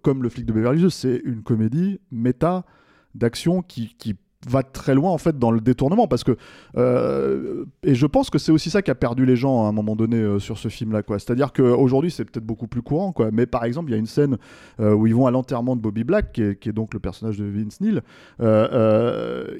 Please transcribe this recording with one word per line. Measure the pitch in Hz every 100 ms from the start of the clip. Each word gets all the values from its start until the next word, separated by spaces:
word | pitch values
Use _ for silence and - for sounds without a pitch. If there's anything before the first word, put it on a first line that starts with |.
comme | - 135
le | 120
flic | 120 117
de |
Beverly | 110 117 151
Hills, | 180
c'est | - 131 123
une | - 113
comédie | - 113 110 143 190 196 -
méta | 117 120 131 156 185 - _ _ _ _
d'action | 117 117 - 165 180
qui, | 175 - 110 _
qui | 110 95 _ _ 127
va | 131
très | 127 - -
loin, | 135 175
en | 165
fait, | 175 147
dans | 117
le | 113
détournement, | 110 123 135 208 214
parce | 123
que, | - 117 - - - 123
euh, | 123 123 123 135 135 135 123 - 147 _
et | 175 123
je | 143
pense | 262 269
que | 147
c'est | -
aussi | 156 170
ça | 202
qui | 190
a |
perdu | 127 127 120 131
les |
gens | 123 135 127
à | 107
un |
moment | 107 107 110
donné, | 113 117
euh, | 107 101
sur | - 110
ce | 113
film-là, | - 110 107
quoi. | - 104
C'est-à-dire | - 123 139
qu'aujourd'hui, | - 127 123 135 135 170
c'est | -
peut-être | 110 120 110
beaucoup | 113 117
plus | 120
courant, | - 147 190
quoi. | 165 113
Mais | 107 120
par | 123
exemple, | 117 127 160
il |
y | 110
a |
une | 110
scène, | - 147 135 - - - -
euh, | 107
où | 107 113
ils |
vont | 113 131
à |
l'enterrement | 127 127 123 120
de | 127
Bobby | 107 104
Black, | 120 208 -
qui | -
est, | 104 101
qui | 110
est |
donc | 107 110
le | 107
personnage | 98 - 110 101
de |
Vince | 101 101 107 -
Neil, | 208 190 - - - -
euh, | 117 110 120
euh, | 127 110 107 117 110 117 123 127